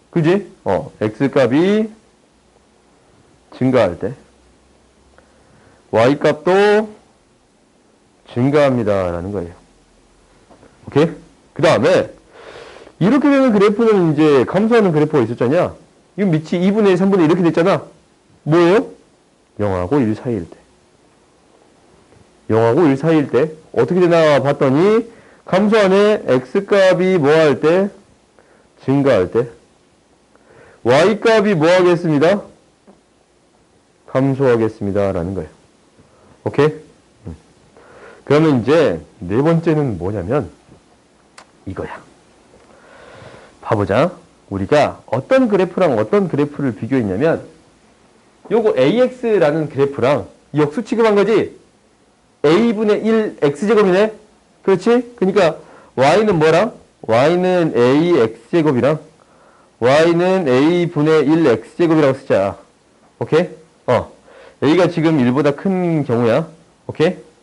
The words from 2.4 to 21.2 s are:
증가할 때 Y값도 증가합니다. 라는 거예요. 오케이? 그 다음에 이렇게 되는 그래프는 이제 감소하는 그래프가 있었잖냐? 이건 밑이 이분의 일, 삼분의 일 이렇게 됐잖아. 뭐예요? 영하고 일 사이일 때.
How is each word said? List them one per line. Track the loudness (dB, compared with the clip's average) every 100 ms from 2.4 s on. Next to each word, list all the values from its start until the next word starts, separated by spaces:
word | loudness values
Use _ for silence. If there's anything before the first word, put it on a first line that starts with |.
| _ _ _ _ _ _ _ _ _ _ _ -6
증가할 | -2 0 0 -2
때 | -10 -12 _ _ _ _ _ _ _ _ _ _ _ _ _ _ _ _ _
Y값도 | 0 2 2 0 -2 0 2 2 2 -2 -10 _ _ _ _ _ _ _ _ _ _ _ _ -12
증가합니다. | -4 0 2 2 0 -2 -2 -2
라는 | -6 -8
거예요. | -8 -10 -14 _ _ _ _ _ _ _ _ _ -20 _ _ -6
오케이? | -2 -2 -4 -20 _ _
그 | -2
다음에 | 0 2 2 0 -2 -8 _ -20 -20 -20 -20 -20 -20 -4
이렇게 | 0 2 2
되는 | 2 2
그래프는 | 2 2 2 2 2 2
이제 | 2 2 4 2
감소하는 | 0 0 2 2
그래프가 | 2 0 0
있었잖냐? | -2 -2 -2 0 -2 -6 -20 _ _ -6
이건 | -2
밑이 | -2 -2 -2 0
이분의 | 2 2
일, | 2
삼분의 | 2 2 2
일 |
이렇게 | 2 0
됐잖아. | 0 0 -2 -6 -20 _ _ _ _
뭐예요? | -2 2 4 2 -2 -10 _ _ _ _ _ -6
영하고 | -4 -4 -2 -2
일 | -2 -4
사이일 | -6 -8 -8
때. | -16 _ _ _ _ _ _